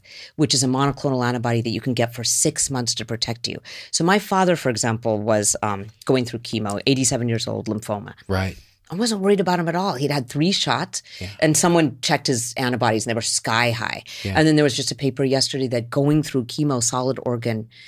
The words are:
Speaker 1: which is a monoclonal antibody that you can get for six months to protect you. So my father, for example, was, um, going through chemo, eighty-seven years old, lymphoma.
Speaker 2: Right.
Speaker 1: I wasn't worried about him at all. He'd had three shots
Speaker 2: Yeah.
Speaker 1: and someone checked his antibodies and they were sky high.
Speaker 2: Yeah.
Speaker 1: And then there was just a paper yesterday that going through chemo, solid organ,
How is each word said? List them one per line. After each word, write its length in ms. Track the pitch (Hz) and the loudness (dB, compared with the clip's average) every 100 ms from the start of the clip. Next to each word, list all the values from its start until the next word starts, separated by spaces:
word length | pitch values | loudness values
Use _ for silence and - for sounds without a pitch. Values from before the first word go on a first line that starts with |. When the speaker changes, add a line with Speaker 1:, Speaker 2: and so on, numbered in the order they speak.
| - - - - | -16 -20 -14 -2
Speaker 1:
which 160 | 143 | 0
is 100 | 127 | 2
a 40 | 131 | 2
monoclonal 580 | 131 139 139 143 127 120 | 2 2 0 -2 0 0
antibody 360 | 123 120 117 | 0 0 0
that 80 | 117 | 0
you 100 | 101 | -2
can 140 | 135 | -2
get 180 | 123 117 | 0 -2
for 80 | 120 | -2
six 460 | 113 - 160 156 - | -2 0 0 0 -2
months 240 | 131 117 - | -2 -2 -4
to 80 | |
protect 440 | 113 117 - 117 - | -6 -6 -4 -6 -6
you. 100 | - - - - | -8 -12 -18 -6
So 120 | - | 0
my 140 | 165 208 | 4 4
father, 380 | - 190 185 165 | 2 2 4 2
for 120 | 131 | 0
example, 480 | 117 123 113 117 107 | 0 0 0 0 0
was, 360 | 107 107 104 - | 2 2 2 0
um, 240 | 107 98 104 - | -2 -4 -8 -10
going 200 | - 131 117 | 0 0 0
through 140 | 117 | -6
chemo, 400 | - 110 104 101 135 | -6 -4 -2 -2 0
eighty-seven 420 | 131 131 127 120 | 2 2 0 0
years 180 | 113 113 | -2 -2
old, 180 | 107 110 | -6 -4
lymphoma. 460 | 107 - 104 101 - - | -4 -4 -6 -8 -16 -4
Speaker 2:
Right. 280 | 95 95 78 - _ _ | -2 -2 -6 -16 _ _
Speaker 1:
I 40 | 170 | -4
wasn't 240 | 233 208 | -2 0
worried 180 | 190 202 | 2 2
about 180 | 180 175 | 2 0
him 80 | 165 | 0
at 60 | 175 | 0
all. 180 | 196 | -2
He'd 160 | 127 143 | 0 0
had 180 | 143 120 | -2 -2
three 240 | 143 170 | 0 0
shots 500 | 196 143 120 185 - - - | 2 0 0 -2 -8 -12 -12
Speaker 2:
Yeah. 100 | 92 104 | -12 0
Speaker 1:
and 160 | 156 151 | 2 4
someone 400 | 175 170 147 120 | 4 4 4 0
checked 240 | - 147 - | -2 0 0
his 260 | 123 120 - | -2 -2 -4
antibodies 500 | 123 120 120 110 117 | -2 2 2 2 0
and 40 | |
they 40 | |
were 60 | 117 | -2
sky 480 | - - - 113 120 | -2 -2 0 2 2
high. 320 | 117 110 - - - | 0 -4 -6 -12 -8
Speaker 2:
Yeah. 120 | 101 95 | -2 4
Speaker 1:
And 100 | 156 | 6
then 100 | 151 | 6
there 80 | |
was 120 | 147 127 | 4 2
just 140 | 131 | -4
a 40 | 135 | -2
paper 280 | 139 123 | -4 0
yesterday 440 | 135 135 - 139 131 | 0 2 0 -2 -2
that 220 | 123 120 | -2 -2
going 320 | 143 143 156 | 2 4 2
through 220 | 147 135 117 | 2 -2 -2
chemo, 360 | - 147 127 | -2 0 0
solid 360 | 117 127 127 127 | 0 0 -2 -2
organ, 460 | - 120 117 110 110 - | -2 -2 -2 -4 -6 -16